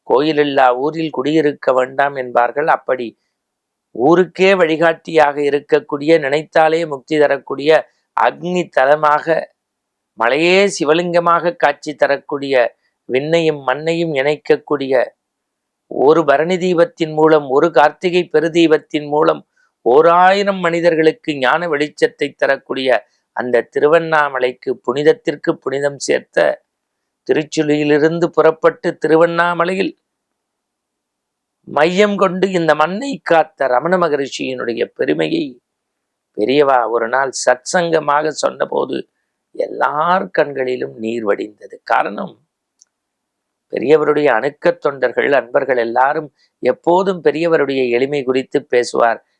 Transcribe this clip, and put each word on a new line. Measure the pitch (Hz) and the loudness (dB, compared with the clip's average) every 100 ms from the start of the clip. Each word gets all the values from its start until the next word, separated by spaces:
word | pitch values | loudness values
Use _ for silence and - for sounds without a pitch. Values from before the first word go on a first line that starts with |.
| - | -2
கோயிலில்லா | 117 156 147 147 139 127 123 | 0 2 0 0 2 2 2
ஊரில் | 143 160 160 | -2 -4 -6
குடியிருக்க | 127 135 160 147 143 - | -4 -2 0 0 -2 0
வேண்டாம் | 127 127 135 143 139 | 0 0 -2 -4 -4
என்பார்கள். | 127 120 120 127 160 | -4 0 0 0 -2
அப்படி | 135 - 127 117 - _ _ _ _ _ _ _ | -2 -2 -6 -6 -14 _ _ _ _ _ _ _
ஊருக்கே | 107 131 175 170 170 190 196 | -2 2 4 2 0 2 2
வழிகாட்டியாக | 165 156 165 165 - 160 147 143 | 2 2 0 0 -2 2 2 2
இருக்கக்கூடிய, | 143 143 143 147 147 147 147 165 | -2 -2 0 -2 0 -4 2 2
நினைத்தாலே | 139 147 151 165 160 160 165 | 2 -2 0 2 2 2 -4
முக்தி | 139 - 151 | -8 -4 2
தரக்கூடிய | 143 139 - 139 143 156 - _ _ - | 2 0 -4 -4 2 2 2 _ _ 0
அக்னி | 117 131 170 180 160 | 0 -2 -4 -4 -2
தலமாக, | - 135 151 151 147 160 160 - _ _ _ _ _ _ - | 0 2 2 2 0 0 -4 -4 _ _ _ _ _ _ -4
மலையே | 113 139 170 190 202 - | 0 2 2 2 2 0
சிவலிங்கமாக | 147 165 175 170 170 170 170 170 | 0 0 0 0 0 0 -2 -2
காட்சி | 147 143 156 143 | -2 -2 -8 -2
தரக்கூடிய, | 139 139 - 143 139 131 113 - _ _ - | -2 -2 -6 -8 -2 0 0 -4 _ _ -6
விண்ணையும் | 123 151 170 160 147 | -4 0 0 0 -2
மண்ணையும் | 131 139 156 165 170 | -4 -4 -4 -4 -2
இணைக்கக்கூடிய, | 143 139 151 - 151 - 147 135 131 - - _ _ _ _ _ _ _ | -2 -2 -2 0 -2 0 -6 0 0 -2 -8 _ _ _ _ _ _ _
ஒரு | - 131 160 147 | 0 2 4 2
பரணி | 139 165 185 | 0 0 -2
தீபத்தின் | 180 170 - - 160 | 0 0 0 -2 -6
மூலம், | 156 156 156 143 | 0 4 4 2
ஒரு | 135 165 | 0 2
கார்த்திகை | 156 147 147 185 180 175 | 4 2 0 -2 -2 0
பெருதீபத்தின் | 151 160 165 165 151 - 156 147 | 0 0 2 2 2 -2 -8 -4
மூலம் | 147 160 151 - _ _ _ | 0 0 0 -6 _ _ _
ஓராயிரம் | 113 131 160 170 185 202 202 196 | 2 6 6 6 4 4 0 -2
மனிதர்களுக்கு | 175 170 170 160 160 160 - 143 | -2 0 0 2 2 0 -6 -2
ஞான | 127 156 175 | 0 0 -2
வெளிச்சத்தை | 147 151 - 151 - 143 - | -4 -4 -2 -4 -2 -8 -2
தரக்கூடிய | 135 135 - 135 131 113 - _ _ | -2 -2 -6 -6 0 -2 -2 _ _
அந்த | - 123 120 | -10 -2 -2
திருவண்ணாமலைக்கு | 113 139 143 165 165 156 147 131 127 123 135 120 - | 0 0 2 2 2 0 0 -2 -4 -4 -8 -6 -6
புனிதத்திற்கு | 131 151 156 - 147 - | 0 2 0 -2 -4 -4
புனிதம் | 165 - 135 143 139 | -4 -6 -4 -4 -4
சேர்த்த, | - 135 - - 160 - _ _ _ _ _ _ | -4 -4 -2 -2 0 -2 _ _ _ _ _ _
திருச்சுழியிலிருந்து | - 131 151 - 151 151 147 151 160 170 170 | -4 -2 -2 -4 -2 0 2 2 2 0 -2
புறப்பட்டு | - 156 160 165 165 170 165 | 2 2 2 0 0 -4 -4
திருவண்ணாமலையில் | 151 160 170 170 175 170 170 190 175 - _ _ _ _ _ _ _ _ _ _ _ _ _ _ _ _ - | 2 4 4 2 -2 0 -2 -2 -4 -8 _ _ _ _ _ _ _ _ _ _ _ _ _ _ _ _ -6
மையம் | 135 160 180 208 202 | 0 2 2 0 2
கொண்டு | 190 185 190 | -2 0 -2
இந்த | 185 160 151 | 0 0 2
மண்ணை | 156 196 277 185 | 0 -2 -8 -8
காத்த | - 165 156 - 135 | 0 0 0 -4 -2
ரமண | 123 160 185 | 2 2 2
மகரிஷியினுடைய | 170 143 135 - 135 127 117 117 - | 0 0 -4 -6 -8 -6 -6 -4 -6
பெருமையை | - 131 151 160 170 147 123 _ _ _ _ _ _ _ - | -4 -2 -2 -2 -2 -4 -10 _ _ _ _ _ _ _ -4
பெரியவா | 107 139 139 131 113 | 0 2 4 2 0
ஒரு | 117 113 | -2 -2
நாள் | 127 139 - - | -2 -4 -2 -2
சத்சங்கமாக | 127 - 185 170 160 147 143 156 | -2 -2 -2 0 -2 0 -2 -2
சொன்னபோது | 143 135 131 - - 139 135 - _ _ _ _ | -4 -6 -4 -6 -4 -4 -6 -10 _ _ _ _
எல்லார் | - - 110 131 143 165 185 196 | -8 -8 -4 -4 -2 0 -2 -2
கண்களிலும் | - 143 135 127 127 139 131 | -2 -2 -4 -6 -4 -8 -8
நீர் | 110 117 107 | -6 -4 -2
வடிந்தது. | 98 107 - 101 - | -4 -6 -14 -20 -18
காரணம், | - 117 - 101 202 113 _ _ _ _ _ _ _ _ _ _ _ _ _ | -2 -2 -2 -8 -12 -14 _ _ _ _ _ _ _ _ _ _ _ _ _
பெரியவருடைய | 101 131 156 147 147 147 | -8 2 2 4 2 2
அணுக்கத் | 113 135 139 175 170 | 0 -2 -2 -2 -2
தொண்டர்கள், | 151 139 127 120 127 | -4 -2 -2 -2 0
அன்பர்கள் | 139 117 139 135 127 | 0 0 -2 0 -2
எல்லாரும் | 117 120 135 151 151 _ _ _ | 0 0 0 0 -8 _ _ _
எப்போதும் | 123 - - 180 196 180 | -4 -2 0 0 0 -2
பெரியவருடைய | 151 143 170 160 139 135 127 | -2 0 0 0 0 -2 0
எளிமை | 120 135 147 | 0 0 -2
குறித்து | 127 131 131 147 - | -2 -4 -2 -4 -2
பேசுவார். | 123 120 131 117 110 - | -2 0 0 0 0 -8